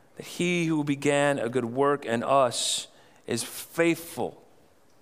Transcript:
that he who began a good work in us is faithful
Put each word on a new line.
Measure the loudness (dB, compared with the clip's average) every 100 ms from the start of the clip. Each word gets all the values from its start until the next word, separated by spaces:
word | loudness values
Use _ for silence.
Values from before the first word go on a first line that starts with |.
| -20 -18
that | -12
he | -4 0 2 2
who | 0
began | 0 0 2 4 4 2
a | -2
good | -2 -2
work | 2 2 2 0
in | -2
us | 2 4 4 0 -2 -4 -6 -18 -20 -14 -6
is | -4
faithful | -4 -10 -8 0 2 0 -4 -8 -8 -8 -20 -20 _ _ _ _